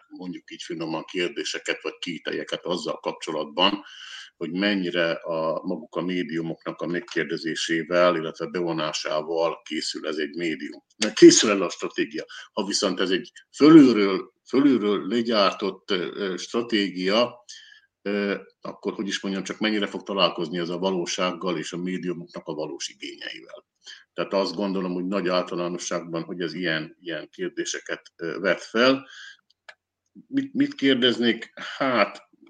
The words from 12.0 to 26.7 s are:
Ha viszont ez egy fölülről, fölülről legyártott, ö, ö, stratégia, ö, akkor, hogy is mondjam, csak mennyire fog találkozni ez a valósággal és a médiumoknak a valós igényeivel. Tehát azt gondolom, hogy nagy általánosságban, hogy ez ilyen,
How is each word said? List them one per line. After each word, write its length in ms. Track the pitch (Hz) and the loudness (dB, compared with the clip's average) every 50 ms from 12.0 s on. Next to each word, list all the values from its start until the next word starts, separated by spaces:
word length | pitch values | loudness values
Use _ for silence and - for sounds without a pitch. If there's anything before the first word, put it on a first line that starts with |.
| 170 73 78 78 - - - - - - | -4 -4 -4 -10 -10 -12 -14 -18 -20 -10
Ha 140 | - 110 101 | -6 -4 -4
viszont 340 | 98 104 - 107 95 87 95 | -2 -2 0 0 0 0 0
ez 100 | 98 87 | 0 0
egy 220 | 95 82 - - - - - _ - | 0 -2 -2 -6 -16 -20 -20 _ 2
fölülről, 800 | - 139 156 160 160 139 123 110 104 101 98 95 90 - - _ _ _ - | 6 10 12 12 12 12 12 10 6 4 2 2 0 -4 -8 _ _ _ -2
fölülről 600 | - 131 143 143 127 107 104 104 101 85 78 92 | 2 4 6 6 4 4 4 2 0 0 0 -2
legyártott, 840 | 113 120 117 117 113 107 98 90 - - 104 95 92 - _ - | 0 0 0 2 4 4 4 4 2 0 -2 -4 -4 -6 _ -2
ö, 200 | 101 90 82 - - | -2 -2 -2 -4 -4
ö, 240 | - 101 95 90 - | -4 -4 -4 -4 -6
stratégia, 1080 | - - - 120 117 - 113 104 101 92 85 90 92 95 101 117 123 - - - _ - - - - - - - _ _ _ _ | -6 -4 -4 -4 -2 0 0 0 0 0 -2 -2 0 2 2 2 2 0 -2 -8 _ -20 -20 -20 -20 -20 -20 -20 _ _ _ _
ö, 340 | - 98 104 101 101 98 95 - - - _ _ | -6 -4 -2 -2 0 -2 -2 -4 -6 -12 _ _
akkor, 320 | - - - - - 101 92 | -14 -14 -12 -8 -6 -6 -4
hogy 140 | - 104 98 | -4 -4 -4
is 140 | - - | -6 -6
mondjam, 220 | - 98 98 95 92 | -4 -4 -4 -4 -6
csak 160 | - 95 - | -6 -4 -2
mennyire 280 | 113 107 107 104 101 95 | -2 0 0 0 -2 -2
fog 160 | - 90 - | -4 -6 -8
találkozni 540 | - 98 98 87 82 - - 85 78 87 87 | -8 -8 -6 -6 -8 -6 -6 -8 -6 -6 -6
ez 120 | 85 82 | -6 -6
a 80 | 87 82 | -6 -4
valósággal 800 | 95 95 95 87 82 - - - 92 90 87 82 95 92 85 78 | -2 -2 -2 -2 -4 -6 -4 -4 -4 -4 -4 -6 -6 -6 -6 -6
és 160 | 78 - 90 | -8 -8 -10
a 40 | 87 | -8
médiumoknak 720 | 90 92 92 87 90 90 85 82 85 - - - - 85 | -6 -6 -6 -6 -6 -6 -8 -8 -10 -16 -16 -14 -12 -10
a 60 | 78 | -8
valós 360 | 78 78 73 71 - - - | -8 -8 -10 -10 -10 -12 -12
igényeivel. 760 | - _ 71 - - - 60 60 55 55 - - - - - _ _ _ _ - - - - _ _ | -12 _ -16 -16 -16 -14 -14 -14 -14 -16 -18 -20 -20 -20 -20 _ _ _ _ -20 -20 -20 -20 _ _
Tehát 200 | 87 82 - 98 | -8 -6 -2 -2
azt 220 | 98 98 85 82 | -2 -2 -2 -2
gondolom, 380 | 92 104 98 92 95 92 90 90 | -4 -4 -2 -2 -2 -2 -4 -4
hogy 120 | 90 90 92 | -4 -4 -2
nagy 200 | 101 98 85 90 | -2 -2 0 0
általánosságban, 960 | 90 90 87 - 95 87 87 85 90 82 - - 95 82 85 85 82 82 80 | 0 0 0 -2 -4 -4 -4 -4 -6 -6 -6 -6 -6 -6 -6 -6 -8 -8 -8
hogy 180 | - 92 87 | -8 -8 -6
ez 120 | 90 80 76 | -6 -6 -4
ilyen, 440 | 90 90 85 | -4 -4 -2